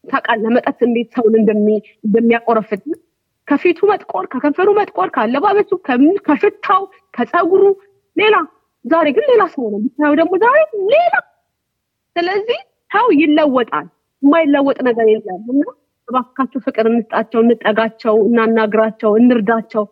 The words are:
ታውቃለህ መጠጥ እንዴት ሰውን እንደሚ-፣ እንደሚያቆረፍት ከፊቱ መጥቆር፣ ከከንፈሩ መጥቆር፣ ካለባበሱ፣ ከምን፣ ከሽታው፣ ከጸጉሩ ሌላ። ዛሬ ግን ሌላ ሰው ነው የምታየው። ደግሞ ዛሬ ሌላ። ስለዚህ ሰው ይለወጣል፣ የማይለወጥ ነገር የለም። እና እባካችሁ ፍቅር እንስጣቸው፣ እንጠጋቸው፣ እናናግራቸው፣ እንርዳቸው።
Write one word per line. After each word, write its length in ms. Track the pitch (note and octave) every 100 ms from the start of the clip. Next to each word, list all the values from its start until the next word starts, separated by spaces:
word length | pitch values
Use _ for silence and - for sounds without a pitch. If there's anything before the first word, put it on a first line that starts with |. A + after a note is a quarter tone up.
ታውቃለህ 460 | - C4+ - A3+ A3
መጠጥ 260 | A#3+ C#4+ -
እንዴት 280 | B3 A#3 A#3
ሰውን 220 | - A3
እንደሚ-፣ 380 | A3 G#3+ G#3+ G#3 G#3+ _ _
እንደሚያቆረፍት 800 | A3 A3+ A#3 A#3 A#3 A3 - G3+ D4 E4 _ _ _ _ -
ከፊቱ 320 | C#4+ F4+ E4
መጥቆር፣ 400 | G4+ F#4+ - - -
ከከንፈሩ 420 | B3+ D4 D4 G4
መጥቆር፣ 360 | G4+ G4+ - F#4
ካለባበሱ፣ 600 | - A3 C4+ G#4 G4+ F#4+ F#4
ከምን፣ 360 | - B3 D4 G4
ከሽታው፣ 600 | - D4 G4+ - - F#4+ F#4+ _ _
ከጸጉሩ 500 | - A#3+ F4 E4+ G4 G4+ G4 _ _ _ -
ሌላ። 180 | G#4+ G#4 D4+ _ _ _
ዛሬ 220 | A#3 D#4+ D4+
ግን 160 | C4+ D5
ሌላ 160 | A#4+ F4+
ሰው 160 | -
ነው 160 | A3+ G#3
የምታየው። 360 | A#3 - D4
ደግሞ 180 | D4 E4 F#4
ዛሬ 180 | A4+ D5 D#5 G#4 F#4+
ሌላ። 280 | D5 F5 C6+ - _ _ _ _ _ _ _ _
ስለዚህ 440 | E4+ F4 G4+ A4 D5+ - _ _
ሰው 160 | G4+ A#4+
ይለወጣል፣ 720 | D4 D#4 D4+ D4+ B3+ A#3 D3 E3+ _ _ _
የማይለወጥ 540 | C#4 E4 D#4 C#4+ C#4 -
ነገር 260 | B3+ A#3 A3
የለም። 340 | A3 G3+ F#3 A3
እና 160 | C4+ F#4+ - _ _ -
እባካችሁ 520 | B3+ B3 - C4 C4+
ፍቅር 240 | C4 A#3+ A3+
እንስጣቸው፣ 520 | A#3 A3 - - A#3
እንጠጋቸው፣ 720 | A#3 A#3 - G#3+ A3+ A3 A3+ G#3+
እናናግራቸው፣ 880 | G#3 A#3 A3+ A3+ G#3+ G#3+ A3 G#3+ A3
እንርዳቸው። 680 | G#3+ B3 A#3+ G#3 A3+ A3 A3 G#3